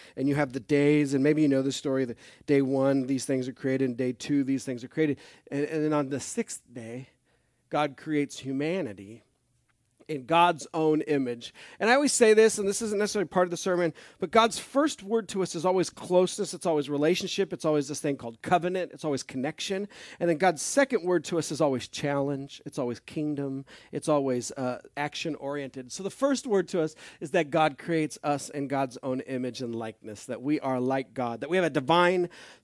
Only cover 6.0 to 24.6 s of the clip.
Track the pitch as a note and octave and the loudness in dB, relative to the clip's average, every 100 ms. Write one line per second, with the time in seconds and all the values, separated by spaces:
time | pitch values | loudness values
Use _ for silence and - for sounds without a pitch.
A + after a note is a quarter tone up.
6 | C3+ C3+ - - A3 - _ A#2+ A2+ B2 | -2 -4 -6 -6 -6 -8 _ -16 -12 -12
7 | C3+ _ _ _ _ _ - D3+ D3+ C3 | -14 _ _ _ _ _ -6 -2 -2 -4
8 | D#3+ D3+ C3+ - C3+ C3+ D3+ F#3+ C3 G2 | -4 -2 -2 -4 -6 -4 -2 -2 -6 -10
9 | G2 A2+ _ _ _ _ _ _ _ _ | -16 -20 _ _ _ _ _ _ _ _
10 | - D3 B2 E3 F3 D3+ - E3 D#3 D#3 | -10 -8 0 4 4 2 -4 0 2 2
11 | - D3 B2+ A#2 - - - - G#3 C4+ | 2 0 0 -4 -10 -18 -16 -2 2 4
12 | D4 - A3 G#3+ A3 - G3 G3+ A3+ G3+ | 4 4 6 8 6 4 -2 -2 -2 -2
13 | G#3 G#3 E3+ F#3 F3+ E3+ F#3+ F3+ E3+ - | -2 -2 -2 6 6 6 4 2 2 -2
14 | - - D3+ A3 A3+ - - C#4 D4+ - | -14 -8 2 6 6 2 -2 2 2 0
15 | G3 A3+ F#3 G3 F3 E3+ F3 F#3 E3 - | 0 0 0 -2 -2 0 2 2 0 -4
16 | D#3+ F3+ F3+ - F#3 F3+ F3+ D3+ C#3 C#3+ | 2 4 4 0 -6 -4 0 0 0 2
17 | D#3 F3+ G3 - F3+ F3 D#3 D3+ C#3 C#3+ | 2 2 -2 -2 -4 -2 0 0 0 -4
18 | D3+ C#3 A#2+ A#2 - F3+ F3 F#3 F3 C#3+ | -4 -4 -8 -8 2 2 2 -4 -6 -6
19 | D#3 C3+ - C3 C#3+ - - G3 G3+ - | -4 -2 -4 -6 -6 -6 -6 -6 -6 -12
20 | - - F3 D#3 F#3 D3+ - C#4 C4+ G#3+ | -18 -4 0 2 2 0 -2 2 2 0
21 | F3 F3+ - E3+ - D3+ D3+ B2+ - - | 0 0 0 -4 -2 0 0 0 -6 -6
22 | D3 C#3+ C#3 C#3 C#3 - - - B2 A2+ | -2 -2 -2 -4 -8 -14 -12 -6 -6 -6
23 | - D#3+ D3+ C#3+ C#3 C3+ C3+ - - C#3+ | -10 -6 -4 -4 -6 -8 -12 -20 -12 -8
24 | - D3 C3+ B2 A2+ - | 0 0 2 -2 -4 -6